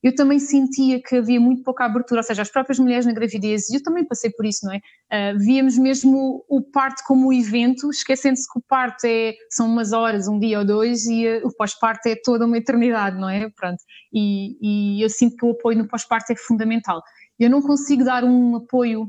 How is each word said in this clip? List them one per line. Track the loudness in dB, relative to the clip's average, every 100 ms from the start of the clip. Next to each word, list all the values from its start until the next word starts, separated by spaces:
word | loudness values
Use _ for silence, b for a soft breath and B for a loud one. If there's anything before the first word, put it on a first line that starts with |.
eu | 2
também | 2 4 4
sentia | 4 2 2 2 0 0
que | 0 0
havia | 2 4
muito | 4 2
pouca | -4 -2
abertura, | -2 -2 -2 -2
ou |
seja, | -2 -4
as | -2
próprias | -4 -2 2
mulheres | 2 2 0
na |
gravidez, | 0 -4 -2 -2 -2 -2
e | -6
eu |
também | -2 -2
passei | -2 -4 -6
por | -4 -4
isso, | -4
não | -6
é? | -10 b b _
Ah, | -4 -2 0
víamos | 2 4 4 2
mesmo | 2 2 2 2 0 -6 -2
o, | -2
o |
parto | 0 -2 -2 -6 2
como | 4 4
um |
evento, | 2 2 0 0 0 -4
esquecendo-se | -6 -2 0 2 0 -4
que | -10
o | _
parto | -2 0 -2
é, | -2 0 -2 -6 -10
são | -2 0
umas | 0 0
horas, | 0 0 -2 -2
um | -2
dia | 0 0
ou |
dois, | 0 0 0 -2 -2
e, | 0 0
eh, | -2
o | -4
pós-parto | -4 -6 -2 -2 -2 -4
é | -2
toda | 0 0 2
uma | 0
eternidade, | 0 0 2 0 -2 -4
não | -4
é? | -4 -6
Pronto. | _ -8 -8 _ b b
E, | -2 0 -2 -6 -6 -4 -2 -2 -2
e |
eu | -2
sinto | 2 0 2
que | -2
o |
apoio | 0 0 0
no | -2
pós-parto | -8 -4 -4 -2
é | -8
fundamental. | -2 0 0 -2 -4 -8 b b b 0
Eu | 4
não | 4
consigo | 2 0 2 2
dar | 2 2
um | 2 4 4 0
apoio | -2 0 0 -2